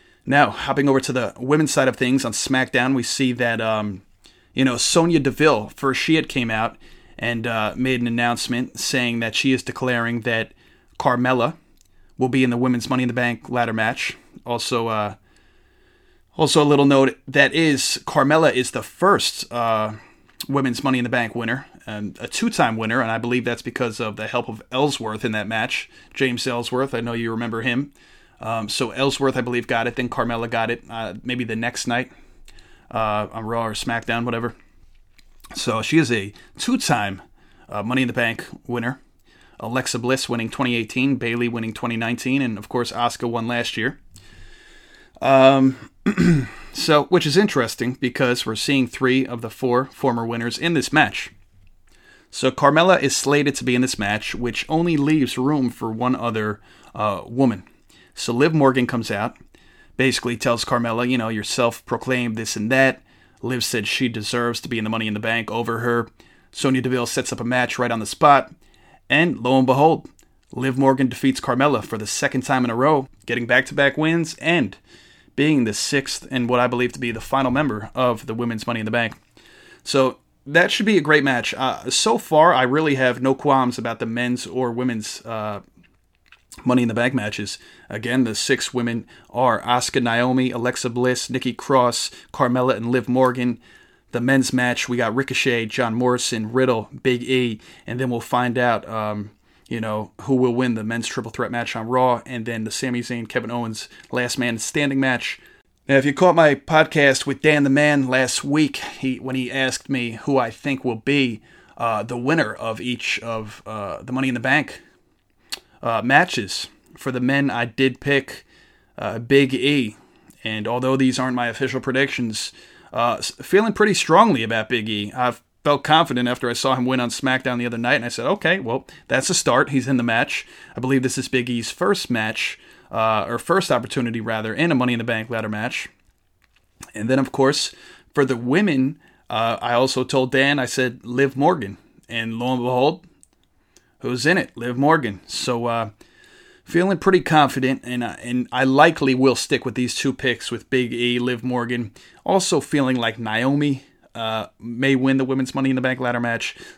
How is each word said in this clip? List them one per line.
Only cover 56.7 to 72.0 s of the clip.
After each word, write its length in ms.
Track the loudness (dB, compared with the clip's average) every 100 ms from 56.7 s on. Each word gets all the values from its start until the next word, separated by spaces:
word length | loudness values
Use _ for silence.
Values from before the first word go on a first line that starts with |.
| -20 -14
uh, 300 | -4 -2 -2 -4
woman. 380 | 0 2 0 -8 _ _ _ _
So 200 | -10 -6
Liv 200 | -4 -2
Morgan 320 | 2 4 4 0
comes 240 | -2 -4
out, 280 | -4 -4 -8 -20 _ _ _ -10 -2
basically 420 | 0 0 -2 -4
tells 280 | -2 -2 0
Carmella, 440 | -2 -2 -2 -2
you 80 | -2
know, 120 | -2
"You're 140 | -4
self-proclaimed 920 | -4 0 0 -2 -6 -6 -2 -2 -2 -4
this 200 | -6 -4
and 160 | 0
that." 300 | 4 4 2 _ _ _ _
Liv 220 | -6 -4
said 240 | -2 -2 -2
she 200 | -2 -2
deserves 540 | -2 -4 -2 -2 -4
to 80 | -6
be 80 | -4
in 60 |
the 60 | -4
Money 160 | -4 -4
in 80 | -4
the 40 |
Bank 300 | -2 -2 -2
over 300 | -4 -4 -2
her. 300 | 0 0 -2 _ _ _ _
Sonya 300 | -4 0 2
Deville 260 | 0 0 -2
sets 260 | -2 -4
up 60 | -4
a 40 |
match 360 | -2 0 0 0
right 120 | -2
on 80 | -2
the 60 | -6
spot. 460 | 2 6 6 4 -10 _ _ _ _ 0
And 300 | 2 2 2
lo 180 | 2 4
and 80 | 6
behold, 440 | 6 4 4 -4 _ _ _ _
Liv 260 | -6 -2 2
Morgan 300 | 4 4 2
defeats 320 | 0 0 0
Carmella 420 | 0 2 2 2
for 160 | -2
the 80 | -8